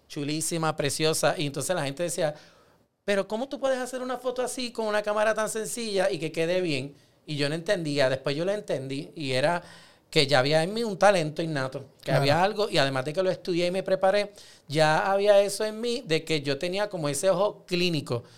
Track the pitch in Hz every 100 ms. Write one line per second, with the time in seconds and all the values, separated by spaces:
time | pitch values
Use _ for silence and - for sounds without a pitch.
0 | - - 139 156 156 165 160 156 143 -
1 | 156 156 151 - 147 139 131 180 139 139
2 | 175 156 156 151 - _ _ _ _ _
3 | - 202 190 214 277 277 269 254 254 254
4 | 254 262 262 247 247 254 247 233 220 208
5 | 208 208 214 214 214 220 214 - 226 196
6 | 190 180 156 160 165 180 180 139 139 -
7 | _ _ - 147 143 160 170 202 160 143
8 | 131 131 - 143 175 208 202 151 135 135
9 | 175 - 139 127 143 175 - - - _
10 | _ 160 139 139 135 156 170 214 233 185
11 | 196 196 160 151 165 147 131 - 113 _
12 | - 131 135 151 190 208 220 165 135 135
13 | 131 151 190 170 - 170 175 190 190 190
14 | 190 202 202 - - - - 143 156 160
15 | 202 196 202 202 202 202 214 214 240 240
16 | 233 160 160 156 139 139 180 190 208 185
17 | 147 143 190 185 208 - - 180 180 160
18 | - 120 -